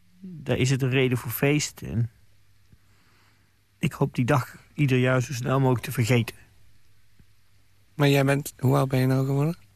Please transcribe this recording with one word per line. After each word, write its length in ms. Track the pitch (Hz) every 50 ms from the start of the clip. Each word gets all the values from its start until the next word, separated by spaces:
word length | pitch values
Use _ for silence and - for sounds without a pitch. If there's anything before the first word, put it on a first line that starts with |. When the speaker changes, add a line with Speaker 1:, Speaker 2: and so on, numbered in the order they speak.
| _ _ _ -
Speaker 1:
Daar 360 | 190 185 175 147 127 127 127
is 140 | - 127 127
het 120 | 139 123 135
een 80 | 127
reden 280 | 127 139 131 127 127 120
voor 120 | - 117
feest. 500 | - - 143 143 147 151 - - - - -
En 280 | 131 - 117 120 - _ _ - - - - - - - _ _ _ - _ _ _ _ _ _ _ _ _ _ _ _ _ _ _ _ _ _ _ _ -
ik 140 | - 147 -
hoop 220 | - 147 139 -
die 100 | - 127
dag 320 | 113 147 131 - - - - - - -
ieder 240 | - 151 127 131 127
jaar 220 | 123 127 131 127
zo 120 | 120 - 143
snel 280 | 117 127 131 131 139
mogelijk 240 | 135 131 127 113 -
te 80 | - -
vergeten. 440 | - 113 104 127 120 110 - - - - _ - - - - - - - - - - - - - - - - - - - _ _ - _ _ _ _ _ _ _
Speaker 2:
Maar 140 | - 147 139
jij 160 | 139 139 135
bent... 300 | 139 139 139 143 - - -
Hoe 180 | - 127 139
oud 120 | 139 135 135
ben 120 | 135 127
je 60 | 127
nou 200 | 131 131 135 135
geworden? 300 | 135 139 139 147 160 175 - - - _